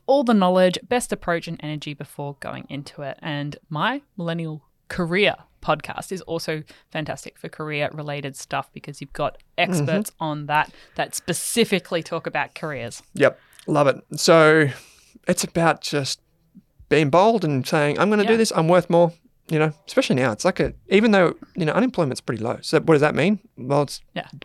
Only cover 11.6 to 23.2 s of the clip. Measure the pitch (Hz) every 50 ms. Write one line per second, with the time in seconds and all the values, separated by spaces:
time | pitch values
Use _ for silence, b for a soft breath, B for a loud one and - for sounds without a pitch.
11.6 | 220 - 196 175 - - 190 165 156 - 175 160 - 160 - 147 139 135 - -
12.6 | 180 156 143 123 117 113 - - - _ _ - 139 - - b b b b b
13.6 | b - 151 147 143 135 123 - - _ 156 151 - - 165 165 156 156 156 160
14.6 | 151 135 117 B B B B B B B B - _ - 180 - - - - 170
15.6 | 165 160 147 - - - 160 147 135 - - - _ _ _ _ _ _ _ -
16.6 | _ _ _ - - _ 143 151 160 139 151 175 196 226 233 208 180 156 143 131
17.6 | 127 - 175 156 147 147 147 - 170 208 214 208 196 202 226 220 226 214 - 170
18.6 | 160 160 180 180 165 - 170 170 175 165 165 _ _ _ _ _ _ - 160 151
19.6 | 156 156 151 - _ - - 262 277 - 175 123 131 123 104 - - 185 185 -
20.6 | 151 - - - _ - 190 202 226 233 208 190 175 - - - - - _ -
21.6 | 160 151 - 180 247 262 - - 156 131 127 - - - 123 104 107 120 107 -
22.6 | - - 160 147 113 160 160 139 147 147 120 123